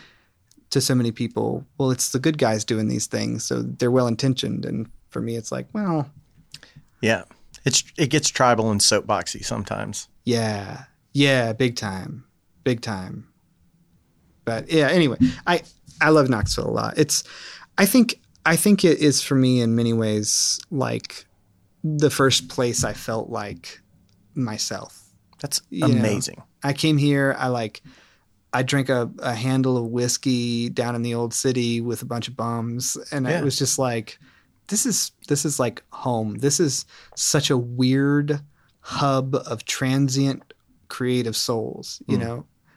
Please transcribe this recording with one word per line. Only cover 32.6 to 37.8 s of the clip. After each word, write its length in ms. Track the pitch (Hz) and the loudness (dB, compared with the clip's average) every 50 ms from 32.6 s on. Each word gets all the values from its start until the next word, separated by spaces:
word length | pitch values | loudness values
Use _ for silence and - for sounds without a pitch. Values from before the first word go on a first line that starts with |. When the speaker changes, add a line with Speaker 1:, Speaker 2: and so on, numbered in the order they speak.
| 113 117 117 123 127 - - - - - | -4 -4 -6 -4 -6 -6 -6 -8 -8 -8
Speaker 1:
And 140 | 156 143 131 | -4 -2 0
Speaker 2:
Yeah. 140 | 123 160 175 | 0 0 0
Speaker 1:
it 40 | 147 | 0
was 140 | 143 127 - | 0 0 0
just 220 | 143 127 - - | 0 0 0 0
like, 400 | 135 127 117 117 107 - - - - - _ _ _ _ _ _ _ - | 0 0 0 -2 -4 -8 -12 -20 -20 -20 _ _ _ _ _ _ _ -6
this 180 | 202 214 - | -2 -2 0
is, 260 | 262 202 - - - - _ - - | 0 0 -2 -2 -4 -8 _ -6 -2
this 180 | 147 143 - | -2 0 0
is, 140 | 160 143 - | 0 0 0
like, 240 | 131 117 - - - _ | 0 -2 -2 -6 -12 _
home. 440 | - - - 131 123 113 110 107 104 | -14 -8 -4 -2 -2 -2 -2 -4 -4
This 240 | 107 123 143 139 - | -2 0 0 2 2
is 260 | 180 143 127 - - - - - - - - | 2 2 0 -2 -6 -10 -14 -20 -20 -16 -8
such 340 | - - - - 156 147 - | -4 -2 0 2 2 2 2
a 80 | 147 127 | 2 0
weird 840 | 120 120 123 123 | 0 -2 -2 0